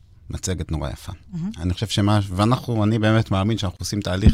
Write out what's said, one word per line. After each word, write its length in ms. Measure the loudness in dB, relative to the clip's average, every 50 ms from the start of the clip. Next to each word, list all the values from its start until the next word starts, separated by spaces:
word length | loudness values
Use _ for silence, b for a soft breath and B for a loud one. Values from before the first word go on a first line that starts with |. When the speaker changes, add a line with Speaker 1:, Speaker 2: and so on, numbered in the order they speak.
| -18 -20 -20 -20 -14 -12
Speaker 1:
מצגת 400 | -10 -8 -6 -6 -4 -4 -4 -6
נורא 200 | -6 -4 -4 -6
יפה. 220 | -8 -10 -12 -14 -16 -16 -14 -12
Speaker 2:
מהמם. 180 | -10 -8 -6 -8 -6 -4
Speaker 1:
אני 160 | -4 -4 -2
חושב 120 | -2 -4
שמה, 340 | -4 0 2 2 4 4 2 2 0
ואנחנו, 560 | 0 0 2 2 2 0 -2 -2 -2 0 2
אני 140 | 2 2 2
באמת 320 | 2 4 4 2 2 2
מאמין 280 | 0 0 0 0 0 -2
שאנחנו 200 | -4 -6 -6 -6
עושים 200 | -8 -6 -4 -4
תהליך 320 | -4 -2 0 4 6 6